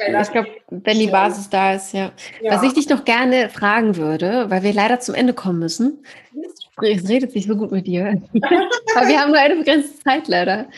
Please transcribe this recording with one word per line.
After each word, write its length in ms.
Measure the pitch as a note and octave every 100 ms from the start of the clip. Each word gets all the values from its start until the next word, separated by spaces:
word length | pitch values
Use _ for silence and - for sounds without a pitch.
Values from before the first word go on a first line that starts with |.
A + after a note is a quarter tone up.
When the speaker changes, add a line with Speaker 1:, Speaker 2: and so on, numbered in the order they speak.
| -
Speaker 1:
aber 120 | G#3
ich 100 | G#3
glaub, 140 | A#3 G#3+
Speaker 2:
relativ 180 | - _
Speaker 1:
wenn 280 | F3+ G#3 A3
die 60 |
Speaker 2:
schnell. 80 | G#3+
Speaker 1:
Basis 380 | F#3+ G3 F#3 G3
da 240 | G3 F#3+
ist, 200 | F#3+ F#3+
ja. 180 | G3 F#3+ - - -
Speaker 2:
Ja. 100 | A3
Speaker 1:
Was 120 | G3+
ich 100 | C4
dich 160 | C4+ C#4+
noch 160 | C#4 C4
gerne 440 | A#3 C4 B3+ A3
fragen 460 | - G3+ A3 A3 F3
würde, 520 | D#3 D#3 F3 A#3+ G#3+
weil 140 | F#3
wir 100 | G3+
leider 260 | G3+ G#3+ B3
zum 140 | B3 -
Ende 180 | B3+
kommen 260 | B3+ F#3+ F3
müssen, 440 | E3 - B3 D4+ - - -
Speaker 2:
Mhm. 80 | B3+ E4+
Speaker 1:
es 240 | - - -
re-, 100 | G#3+
es 160 | G3+ F#3
redet 220 | B3+ B3+
sich 140 | G#3+ G3
so 100 | G#3
gut 160 | G#3+
mit 140 | F#3+ F#3
dir. 340 | F3 G#3 G3+ -
Speaker 2:
<laughs> 640 | A3+ C#4+ F4 F#4 A#4+ A4+ A4
Speaker 1:
Aber 120 | F#4+
wir 120 | G4
haben 120 | D4
nur 80 | D4+
eine 160 | C#4+ E4+
begrenzte 420 | D4+ D4+ C#4+ -
Zeit 240 | C#4+ C#4 -
leider. 400 | F3 F3+ G3+ C4+